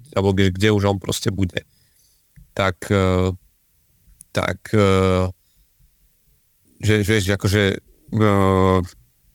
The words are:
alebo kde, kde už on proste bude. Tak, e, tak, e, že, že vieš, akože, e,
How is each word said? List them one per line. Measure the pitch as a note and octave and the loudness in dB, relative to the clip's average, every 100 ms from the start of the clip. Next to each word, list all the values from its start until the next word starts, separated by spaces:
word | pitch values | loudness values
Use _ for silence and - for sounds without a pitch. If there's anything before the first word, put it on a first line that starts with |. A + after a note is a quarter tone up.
| - | -10
alebo | G2 G2 | -2 0
kde, | F#2+ G2 | 2 0
kde | F2+ A2 | 0 0
už | G#2 | 2
on | G2+ G2 | 0 -2
proste | - G2 - | -6 -6 -6
bude. | F#2+ F#2 - - _ _ _ _ _ _ - - | -4 -4 -6 -12 _ _ _ _ _ _ -20 -12
Tak, | - F#2+ - - | -4 -4 -4 -2
e, | G2+ F#2 F#2 F#2 F2+ _ _ _ _ _ _ _ _ _ | 0 2 0 -2 -6 _ _ _ _ _ _ _ _ _
tak, | G#2 F2+ F#2 - | -6 -6 -6 -4
e, | A2 G2 F#2+ F#2+ F#2 F#2 - _ _ _ _ _ _ _ _ _ _ _ _ _ _ | 0 2 2 2 0 -2 -8 _ _ _ _ _ _ _ _ _ _ _ _ _ _
že, | G#2 G#2+ | 0 0
že | G2 | 2
vieš, | A2 F#2 G2 | 0 0 -2
akože, | G2+ G#2 G2 - - _ - | 0 0 0 -2 -10 _ -8
e, | A2 G#2+ G2 F#2+ F#2+ F#2+ F#2 F2 - _ _ _ | 0 2 4 2 2 2 2 -2 -12 _ _ _